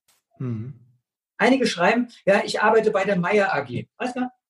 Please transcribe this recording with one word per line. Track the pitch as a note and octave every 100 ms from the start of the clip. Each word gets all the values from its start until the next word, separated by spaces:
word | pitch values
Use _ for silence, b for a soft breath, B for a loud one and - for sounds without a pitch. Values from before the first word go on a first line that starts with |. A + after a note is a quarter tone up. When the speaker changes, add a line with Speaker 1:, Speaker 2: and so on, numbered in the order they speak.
| _ _ _ -
Speaker 1:
Mhm. | C3 A2 B2 - _ _ _ _ _ -
Speaker 2:
Einige | A3 C4 A3+
schreiben, | F3 F#3 A#3 A#3+ B -
ja, | G3 -
ich | -
arbeite | G#3+ A3 G#3+
bei | F#3+
der | G3 F#3
Meier | F3 G#3 G3
A | C#3+
G. | A#2+ A#2+ - -
Alles | B3+
klar, | B3+ B3+ -